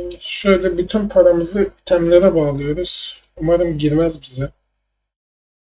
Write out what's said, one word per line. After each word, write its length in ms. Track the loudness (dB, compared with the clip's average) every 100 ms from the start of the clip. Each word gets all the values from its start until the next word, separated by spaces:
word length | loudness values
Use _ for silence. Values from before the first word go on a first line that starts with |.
| -10 -12
şöyle 580 | -10 -2 0 0 -2 -4
bütün 300 | -4 -4 0
paramızı 600 | 4 4 2 0 -2 -4 -6
itemlere 520 | -2 0 4 6 6
bağlıyoruz. 880 | 4 0 -2 -4 -6 -6 -8 -12 -16 _ -6
Umarım 420 | 0 2 0 0
girmez 440 | 0 2 0 -2
bize. 300 | -10 -8 -10 -10 _ _ _ _ _ _ _ _ _ _